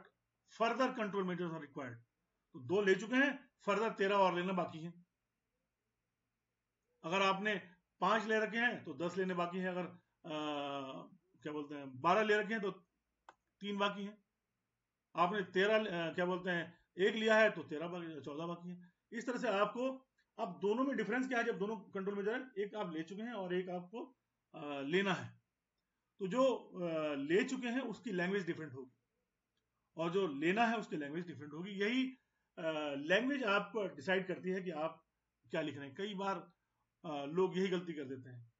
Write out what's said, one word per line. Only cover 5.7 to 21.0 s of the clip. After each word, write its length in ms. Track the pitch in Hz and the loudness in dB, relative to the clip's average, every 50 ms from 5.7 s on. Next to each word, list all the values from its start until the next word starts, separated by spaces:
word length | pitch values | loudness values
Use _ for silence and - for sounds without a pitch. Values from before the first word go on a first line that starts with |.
| _ _ _ _ _ _ _ _ _ _ _ _ _ _ _ _ _ _ _ _ _ _ _ _ _ _ - | _ _ _ _ _ _ _ _ _ _ _ _ _ _ _ _ _ _ _ _ _ _ _ _ _ _ -6
अगर 180 | 160 175 196 196 | -2 0 2 4
आपने 320 | 190 190 180 202 214 208 180 - - - _ _ _ _ - | 4 4 2 2 0 0 -2 -4 -8 -20 _ _ _ _ 0
पांच 240 | 180 185 214 226 202 | 2 4 4 4 2
ले 160 | 220 220 220 | 2 2 2
रखे 160 | 214 208 190 | 2 0 0
हैं 280 | 233 233 247 214 151 120 | 2 2 2 0 -2 -6
तो 100 | 165 151 | -10 -6
दस 220 | 135 165 175 175 | -2 -2 -2 0
लेने 180 | 190 185 185 185 | 0 -2 0 0
बाकी 240 | 175 175 170 175 190 | 0 0 -2 -2 -2
हैं, 100 | 185 185 | -2 -2
अगर, 160 | 180 180 175 | -2 -2 -4
अ, 480 | 175 - - _ _ _ _ - 165 156 151 151 151 147 143 143 143 139 139 135 131 131 - - - - - _ _ _ _ - | -6 -8 -14 _ _ _ _ -10 -6 -6 -4 -2 -2 -2 -2 -4 -4 -4 -6 -6 -8 -10 -12 -14 -16 -20 -20 _ _ _ _ -10
क्या 100 | 156 151 | -8 -6
बोलते 220 | 151 147 143 147 | -6 -6 -8 -8
हैं, 260 | 143 139 135 131 127 | -10 -10 -10 -6 0
बारह 220 | 139 165 180 214 214 | 4 6 6 6 6
ले 140 | 214 208 | 6 4
रखे 160 | 214 208 185 226 | 4 4 0 -2
हैं 100 | 220 196 | -2 -2
तो 80 | 196 180 - _ _ _ _ _ _ _ _ _ _ - _ _ _ _ - | -2 -4 -6 _ _ _ _ _ _ _ _ _ _ -20 _ _ _ _ -10
तीन 160 | 202 202 202 | -6 -4 0
बाकी 280 | 196 202 202 180 202 202 | 2 0 0 0 -2 -8
हैं, 200 | 202 214 - _ _ _ _ _ _ _ _ _ _ _ _ _ _ _ _ _ _ - | -10 -10 -14 _ _ _ _ _ _ _ _ _ _ _ _ _ _ _ _ _ _ 2
आपने 260 | 160 170 180 214 208 185 | 4 4 4 4 2 -2
तेरह, 680 | - - 185 190 208 220 214 220 208 180 175 170 160 | 0 2 4 6 6 6 6 4 2 0 0 -2 -2
अ, 40 | 151 | 0
क्या 120 | 180 180 | 0 0
बोलते 240 | 180 185 175 175 190 | 0 0 0 0 0
हैं, 280 | 175 170 160 165 - _ _ _ - 175 | 0 0 -2 -4 -10 _ _ _ -2 2
एक 160 | 185 214 208 | 2 2 4
लिया 240 | 220 220 220 220 214 | 4 4 6 8 8
है 120 | 220 214 | 8 6
तो 120 | - 170 143 | 4 0 -6
तेरह 260 | 117 151 147 160 175 | -6 -6 -4 -4 -4
बाकी, 320 | 175 180 170 165 160 147 | -6 -6 -6 -8 -8 -8
चौदह 260 | 123 151 143 151 165 | -8 -8 -6 -6 -4
बाकी 220 | 170 175 175 175 175 | -6 -6 -6 -8 -12
हैं। 240 | 180 180 - - _ _ _ - - | -12 -12 -14 -20 _ _ _ -10 -8
इस 140 | 233 220 | -6 -4
तरह 120 | 269 240 233 | -4 -4 -2
से 100 | 202 233 | 0 2
आपको, 600 | 196 196 208 - - 233 247 262 262 - - _ _ _ _ _ _ - | 4 4 2 2 2 -2 -2 -2 -4 -6 -12 _ _ _ _ _ _ -6
अब 200 | 226 196 175 147 | -6 -6 -4 -2
दोनों 240 | 175 202 214 240 269 | 0 0 2 2 2
में 120 | 277 269 | 0 0
difference 320 | 214 | 0